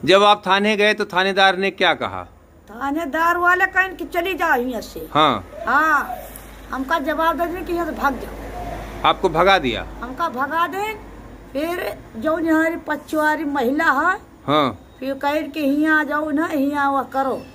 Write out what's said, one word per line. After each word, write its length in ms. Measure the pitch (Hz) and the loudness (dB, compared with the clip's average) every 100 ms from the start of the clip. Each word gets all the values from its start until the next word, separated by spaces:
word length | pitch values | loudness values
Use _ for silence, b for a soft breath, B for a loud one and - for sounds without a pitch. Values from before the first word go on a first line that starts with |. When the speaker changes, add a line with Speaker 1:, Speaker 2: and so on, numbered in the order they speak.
| 135 | 6
Speaker 1:
जब 180 | 190 | 6
आप 200 | 208 208 190 | 8 4 4
थाने 300 | 190 208 214 | 2 2 2
गए 160 | 208 | 2
तो 120 | 214 208 | 2 -2
थानेदार 520 | 175 190 196 196 185 | 0 0 4 4 4
ने 140 | 196 | -2
क्या 220 | 190 180 | 2 2
कहा? 340 | 139 113 92 90 - - - - | 2 -2 -6 -12 -18 -20 -20 -20
Speaker 2:
थानेदार 680 | 214 269 294 339 311 330 349 | -8 -4 -4 -4 0 2 4
वाले 280 | 349 359 381 | 4 4 2
कहें 300 | 370 381 370 | 2 0 -2
कि 100 | 320 | -4
चली 280 | 349 349 | -2 -2
जाओ 280 | 330 339 277 | -2 2 2
यहाँ 200 | 247 233 | 0 -6
से। 260 | - - 156 | -8 -12 -2
Speaker 1:
हाँ। 360 | 143 151 113 90 - - | 2 4 2 -4 -10 0
Speaker 2:
हाँ, 480 | 269 311 294 233 - - - - - - | 2 4 2 0 -8 -12 -16 -18 -20 -12
हमका 280 | 254 269 330 | -8 -2 -2
जवाब 400 | 285 302 320 302 | -2 0 0 0
दे 140 | 339 | -2
दें 120 | 349 349 | -4 -6
कि 80 | |
यहाँ 120 | 339 330 | -4 -4
से 60 | |
भाग 220 | - 277 | -2 -2
जाओ। 320 | 269 - - - - - - - - 151 | -2 -8 -12 -12 -10 -10 -10 -12 -2 0
Speaker 1:
आपको 200 | 160 190 | 2 0
भगा 280 | 160 185 190 | 4 6 6
दिया? 300 | 135 107 82 - | 4 -2 -6 -10
Speaker 2:
हमका 280 | 233 262 339 | -12 -4 -4
भगा 380 | 240 277 320 339 | -2 -2 0 -2
दें, 280 | 370 427 415 - - - - - | -2 -6 -6 -14 -20 -20 -20 -8
फिर 440 | 269 320 359 - - - 226 | -4 -4 -4 -6 -8 -14 -6
जो 220 | 277 330 | -2 0
यहाँ 440 | 330 320 320 330 - | 2 2 2 -2 -6
पचुआरी 560 | 302 - 311 302 302 | -6 -2 0 0 0
महिला 400 | 302 285 233 285 | -2 0 0 2
है, 340 | 320 269 330 381 - - - | 2 2 2 0 -6 -14 0
Speaker 1:
हाँ, 480 | 151 139 101 - - | 2 2 -2 -14 -10
Speaker 2:
फिर 140 | 262 | -8
कह 280 | 269 285 302 | -2 -2 -2
के 180 | 294 320 | -4 -2
"हियाँ 400 | 277 285 311 311 | 0 2 4 2
आ 40 | |
जाओ 280 | 311 294 311 | 2 -2 0
ना, 160 | 285 339 | 0 0
हियाँ 440 | 311 277 294 277 | 0 0 2 0
वह 120 | 277 | 0
करो।" 420 | 262 269 269 208 - | -2 -2 -2 -2 -6